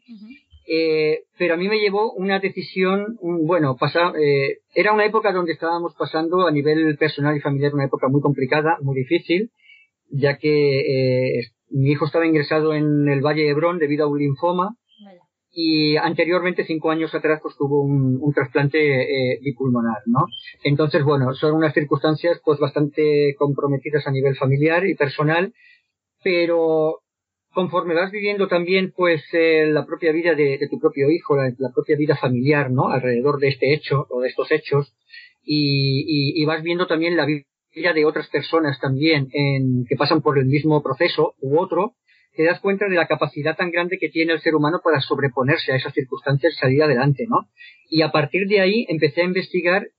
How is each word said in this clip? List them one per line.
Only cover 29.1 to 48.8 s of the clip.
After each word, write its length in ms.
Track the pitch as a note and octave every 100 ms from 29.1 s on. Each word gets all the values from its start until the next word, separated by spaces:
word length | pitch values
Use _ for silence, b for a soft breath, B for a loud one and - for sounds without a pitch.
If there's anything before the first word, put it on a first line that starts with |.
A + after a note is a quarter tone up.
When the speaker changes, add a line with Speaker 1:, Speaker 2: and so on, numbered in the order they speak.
| E3 -
Speaker 2:
eh, 340 | E3+ E3 D#3+ D#3
la 140 | D3+ C#3
propia 260 | E3 E3+
vida 220 | D#3 E3+
de, 240 | D3+ C#3+ C3+
de 100 | C#3+
tu 100 | D3
propio 320 | D3+ D3 C#3
hijo, 260 | E3+ - C#3+
la, 140 | C3 B2
la 140 | B2+
propia 220 | - - D3
vida 180 | D3
familiar, 560 | C#3 C3+ B2+ C3 D3 C3
¿no? 180 | B2+ F#3+
Alrededor 500 | C3 B2+ A#2+ C3+ C#3+
de 100 | C#3
este 240 | C3+ C3
hecho 340 | D3+ - C#3 -
o 100 | B2+
de 80 | B2+
estos 240 | - C3
hechos, 420 | D#3 - C#3+ C#3+ _ _ B B B
y, 600 | - D3+ C#3+ C#3 C3+ C3+ D#3
y, 360 | D3 C#3 E3
y 20 |
vas 180 | D3+ D#3+
viendo 240 | D#3+ F3 F3+
también 300 | D#3+ E3 E3+
la 80 |
vida 720 | C#3+ D3+ - _ _ - E3+
de 100 | D#3+
otras 240 | D3+ D#3 D3
personas 500 | D3 C3+ E3 D3+ C3+
también 500 | C#3 C3 D#3 D3+ C3
en, 540 | D3 C#3+ C3+ C3 B2 B2
que 80 | -
pasan 240 | D3 E3
por 180 | D3+ C#3+
el 60 |
mismo 380 | C3 C#3+ D3+ D3+
proceso 500 | C#3+ B2+ F3 - D#3+ -
u 180 | C3+ D3+
otro, 360 | F#3 E3+ G#3+ _ _ b b -
te 80 |
das 160 | D#3+ F3+
cuenta 300 | G3 G3 G#3
de 60 | F3+
la 100 | D#3+
capacidad 500 | D#3 D#3 - D3+ D#3
tan 140 | F3+
grande 260 | F3 F3+ F#3
que 140 | D#3
tiene 240 | E3 E3
el 60 | D#3+
ser 140 | E3+
humano 280 | D#3 D3 E3+
para 160 | F3 D3
sobreponerse 720 | - C#3+ C#3 C3+ C3 D#3+ -
a 40 | C3
esas 180 | C#3+
circunstancias 580 | - C3 - - C#3 E3+
y 60 | -
salir 240 | C3+ C3+
adelante, 420 | D#3 A#2+ C#3+ C3+ A#2
¿no? 220 | D3 - _ B B B
Y 140 | D#3
a 100 | D#3
partir 360 | D#3 C#3+ F3 G3
de 120 | G#3
ahí 240 | F#3+ G#3+